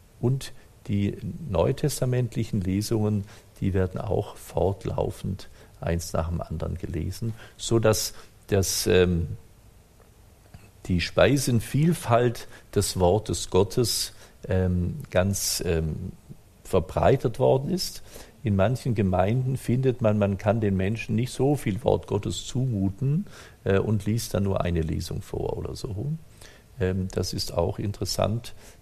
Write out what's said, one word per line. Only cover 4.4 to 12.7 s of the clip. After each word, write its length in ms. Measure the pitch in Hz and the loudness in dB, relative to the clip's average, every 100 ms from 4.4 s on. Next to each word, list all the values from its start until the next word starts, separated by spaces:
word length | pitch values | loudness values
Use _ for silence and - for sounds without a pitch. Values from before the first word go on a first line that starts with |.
| - - 87 98 - - - - 104 95 - - - - | -8 0 0 0 -6 -2 -4 -4 -6 -8 -10 -18 -20 -10
eins 320 | - 85 - | -2 -2 -2
nach 160 | - 82 | -4 -2
dem 120 | 85 | -4
anderen 360 | - 80 85 85 | -6 -6 -6 -6
gelesen, 560 | - - 90 90 113 110 - - | -6 -6 -6 -4 -6 -8 -14 -12
so 220 | - 117 | 0 4
dass 340 | 110 107 - - - - - | 4 4 0 -8 -20 -20 -2
das, 400 | 98 92 - - | 0 2 0 4
ähm, 400 | 92 90 87 82 - - - - - - - - - - - - - - - - | 6 6 4 -2 -6 -14 -20 -20 -20 -20 -20 -20 -20 -20 -20 -20 -20 -20 -20 -2
die 160 | 90 | 0
Speisenvielfalt 1500 | - - 92 143 131 120 - 131 160 165 - 120 123 117 - - - | 0 4 6 6 2 2 2 2 2 2 4 4 4 0 -10 -18 -4